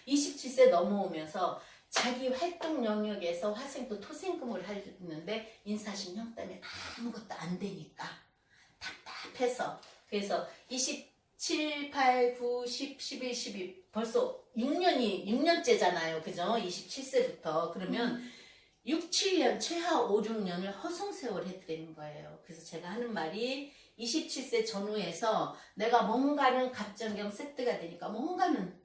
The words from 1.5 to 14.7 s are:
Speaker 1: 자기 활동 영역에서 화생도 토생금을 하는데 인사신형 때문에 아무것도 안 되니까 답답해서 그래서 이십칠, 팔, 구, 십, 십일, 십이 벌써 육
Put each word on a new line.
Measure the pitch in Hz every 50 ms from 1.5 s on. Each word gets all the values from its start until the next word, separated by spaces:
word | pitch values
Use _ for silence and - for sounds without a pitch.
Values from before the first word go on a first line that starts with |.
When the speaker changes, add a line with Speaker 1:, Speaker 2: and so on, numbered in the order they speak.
| - - - - - - _ -
Speaker 1:
자기 | - - 233 247 240 254 269
활동 | 254 - - 339 349 - - 330 320 311 262 233
영역에서 | 214 214 214 214 214 202 - 175 170 175 175 214 208 214
화생도 | 226 285 285 - 294 240 - 208 190
토생금을 | - - 302 - 381 381 330 320 262 233 196 180 175
하는데 | 202 202 196 - 175 - - 180 165 156 156 - 190 220 220 - - - - -
인사신형 | 202 208 208 - 214 196 - - 180 180 220 233 - -
때문에 | - - - - - - - - - - - - 240
아무것도 | 233 240 - 220 - - -
안 | - 165 170 180
되니까 | 180 202 196 165 156 151 - - - - 175 - - - _ _ _ _ _ _ - - _ _ -
답답해서 | - - - - - - - - - - - - 254 240 - - 160 - - - - - - - _ -
그래서 | 214 202 202 196 180 165 - - - - - -
이십칠, | 247 247 - - - - - - _ _ _ _ _ - - - 330 302 302 302 294 285 285 285
팔, | - 277 262 254 247 254 247 247 247
구, | 247 240 240 247 247 247
십, | 247 - - 277 - - -
십일, | - - 277 233 254 247 233
십이 | - - - 202 196 180 190 - - - _
벌써 | - 214 233 226 - 240 - - - - - _ -
육 | 226 240 285